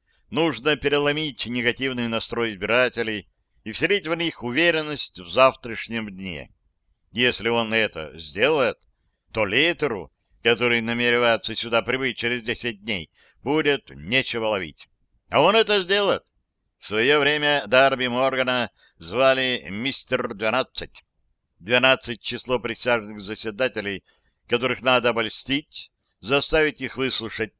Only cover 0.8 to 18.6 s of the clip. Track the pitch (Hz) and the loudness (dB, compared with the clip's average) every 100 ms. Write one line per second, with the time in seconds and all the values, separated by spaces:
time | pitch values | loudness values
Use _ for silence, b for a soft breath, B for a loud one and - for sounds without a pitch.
0.8 | 143 147 147 147 156 117 - 123 117 113 | 2 2 2 0 -4 -6 -6 0 0 0
1.8 | 135 123 117 113 - 113 113 98 101 120 | -2 -2 -2 -2 -2 -2 -2 -2 0 2
2.8 | 123 113 110 107 - _ _ _ 107 107 | 2 0 -4 -4 -8 _ _ _ -8 -4
3.8 | - 202 156 170 165 - 120 127 170 160 | 0 0 0 -2 -4 -4 -4 0 2 2
4.8 | 151 143 - - 85 92 131 - 120 104 | -2 -6 -8 -12 -4 4 4 4 -6 -10
5.8 | - 113 107 92 95 76 64 _ _ _ | -6 -6 -6 -8 -8 -8 -12 _ _ _
6.8 | _ _ _ 117 123 - 110 117 110 110 | _ _ _ 0 2 2 0 0 2 0
7.8 | 104 82 76 76 78 90 135 156 117 - | 0 -4 -12 -12 -12 0 2 4 0 -2
8.8 | _ _ _ _ _ 113 101 113 165 160 | _ _ _ _ _ -4 -2 0 -2 -2
9.8 | 147 104 78 _ _ _ 117 113 120 120 | -4 -6 -10 _ _ _ 0 2 2 0
10.8 | 113 120 120 120 117 110 - 110 117 117 | 0 -2 0 2 2 2 -2 -8 -2 -2
11.8 | 110 127 131 110 117 120 113 110 120 101 | 0 -2 -4 -4 -4 -4 -4 -6 -6 -8
12.8 | 107 98 - b b b 123 151 147 139 | -6 -8 -8 b b b -2 0 2 0
13.8 | - 69 80 131 - 120 110 101 82 - | -4 -16 -2 0 0 -2 0 -2 -4 -12
14.8 | - _ _ _ _ 123 165 220 208 208 | -20 _ _ _ _ 4 6 4 4 2
15.8 | 175 202 202 98 - _ _ _ _ _ | 2 2 2 0 -2 _ _ _ _ _
16.8 | - 107 123 151 139 151 147 143 107 127 | -2 2 4 4 4 2 2 0 4 6
17.8 | 135 131 127 120 135 131 127 127 | 6 4 0 2 2 2 0 0